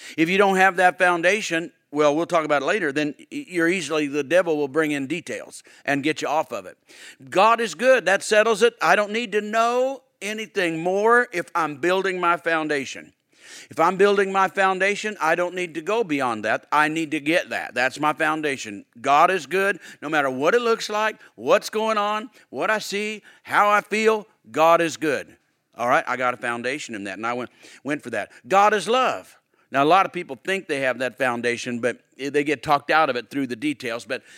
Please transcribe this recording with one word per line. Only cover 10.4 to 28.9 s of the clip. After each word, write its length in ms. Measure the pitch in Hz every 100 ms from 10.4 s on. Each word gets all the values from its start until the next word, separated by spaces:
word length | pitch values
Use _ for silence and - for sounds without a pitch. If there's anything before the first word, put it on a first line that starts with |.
| 208 202 170 160
more 460 | 175 196 220 240 -
if 140 | 170 165 170
I'm 220 | 151 143
building 420 | 175 190 190 185
my 160 | 175 175
foundation. 760 | 170 165 156 147 131 85 76 _ _ _ - - -
If 100 | -
I'm 180 | 165 185
building 340 | 202 202 190
my 160 | 196 190
foundation, 680 | 196 190 185 196 202 214 208
I 140 | 156 170
don't 180 | 175
need 220 | 180 180 156
to 60 |
go 220 | 160 226
beyond 400 | 190 143 127 107
that. 220 | 107 131 -
I 160 | 147 151
need 240 | 160 156
to 80 | 151
get 300 | 143 170 113
that. 220 | 104 -
That's 260 | 123 127 139
my 120 | 151
foundation. 760 | 151 156 156 151 131 110 101 - 120
God 320 | 131 143 175
is 140 | 185 131
good, 340 | 185 196 185 - -
no 80 | 143
matter 200 | 156 139
what 260 | 131 156 240
it 60 |
looks 280 | 233 226 -
like, 320 | 214 214 - - -
what's 340 | 123 202 -
going 280 | 214 220 214
on, 320 | 208 214 220 _ _
what 200 | 127 185
I 100 | 214
see, 420 | - 202 214 208 - _
how 260 | - 147 208
I 120 | 208
feel, 460 | 202 214 220 214 - _ -
God 300 | 127 160 170
is 160 | 165 113
good. 400 | 151 113 85 _ _ _ _ -
All 120 | 120
right, 160 | 151 -
I 100 | 123
got 160 | 127
a 40 | 120
foundation 560 | 123 120 123 143 -
in 120 | 107 101
that, 120 | 92
and 80 | 117
I 80 |
went, 160 | 123 113 _ - -
went 200 | 135 151
for 80 | 120
that. 200 | 110 92 - 120
God 260 | 190 208
is 140 | 214
love. 500 | 170